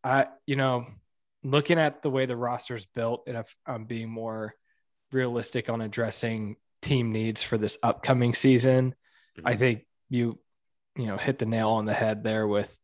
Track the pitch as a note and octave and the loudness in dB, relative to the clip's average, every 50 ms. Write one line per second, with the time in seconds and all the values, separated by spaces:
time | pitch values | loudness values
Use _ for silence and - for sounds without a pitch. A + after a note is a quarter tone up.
0 | - B2+ C3 C#3 C3 - - - _ - C#3 C#3 C3+ C3 B2+ B2 A#2+ - - - | -2 2 2 2 2 2 -2 -10 _ -2 0 2 2 2 0 0 -4 -8 -14 -20
1 | _ _ _ _ _ _ _ _ - C3 C#3 D3+ D3 - F3 E3 D#3 D3 - - | _ _ _ _ _ _ _ _ -4 0 2 2 4 4 4 4 4 2 0 -2
2 | - D3 C3 C3+ C3 B2+ B2 A#2 A#2+ A#2+ B2 A#2+ - - B2 A2 G2+ - _ A#2+ | -4 -2 0 0 0 0 -2 -4 -4 -4 -4 -6 -8 -10 -10 -10 -10 -10 _ -4
3 | A2+ A#2 A#2+ - - B2+ A#2+ A#2 A2 - - _ _ - B2+ A2 A2 A2+ A#2+ A2+ | -2 -2 -4 -4 -6 -8 -8 -8 -10 -10 -16 _ _ -10 -10 -10 -8 -8 -8 -8
4 | A2+ A2+ A2+ A2+ A2+ A2+ A2 A2 G#2+ G#2+ - _ _ _ _ _ _ _ _ _ | -6 -8 -8 -8 -8 -6 -6 -6 -8 -8 -10 _ _ _ _ _ _ _ _ _
5 | _ _ C3+ C3 B2+ B2 A#2+ A#2+ A2+ - - B2 - - A#2 A#2 A2+ G#2+ - A#2+ | _ _ -2 0 0 0 -2 -4 -4 -4 -4 -4 -2 -2 -4 -4 -4 -4 -2 -2
6 | A#2 G#2+ - - - A2+ A2+ A2 G#2+ G#2 A2 - _ _ _ _ - - C#3 B2+ | -2 -2 -2 -4 -4 -4 -2 -4 -6 -8 -10 -12 _ _ _ _ -2 0 0 2
7 | A#2 A2+ A2 A2 A2 A2+ A2 - - - A#2+ G#2+ G#2+ G2+ - - - A#2 - - | 2 0 0 -2 -2 -2 -2 -4 -4 -2 0 0 0 -2 -2 0 0 0 0 0
8 | - - C3 B2 A#2+ A#2+ A#2 - - C3+ C3 A#2+ B2 C3 B2+ B2+ B2+ B2+ - - | 2 2 4 4 4 2 2 4 6 6 6 8 6 6 4 4 2 0 -2 -6
9 | _ _ _ _ _ _ _ - D#2 B2 B2 G#2 B2+ B2 A2+ - - _ _ _ | _ _ _ _ _ _ _ -6 -2 -2 0 2 2 2 2 0 -6 _ _ _
10 | _ _ B2+ B2 A#2+ A#2 - - _ _ _ _ _ _ _ _ _ _ _ - | _ _ -2 0 0 0 -2 -6 _ _ _ _ _ _ _ _ _ _ _ -6
11 | A#2+ G#2+ G2 G2 - C#3+ C3+ - A#2 A2 A2+ A2+ A2 A2 A2+ A2 G#2+ G#2+ G2+ - | -4 -4 -4 -2 -2 -2 -2 0 -2 0 0 2 2 2 2 2 0 0 0 0
12 | A#2 A2 G#2+ G#2 G#2+ A2 A2 A2 A2 G#2 G#2 G#2 G#2 - - _ | 0 0 0 -2 -2 -2 0 0 0 2 0 0 0 -2 -8 _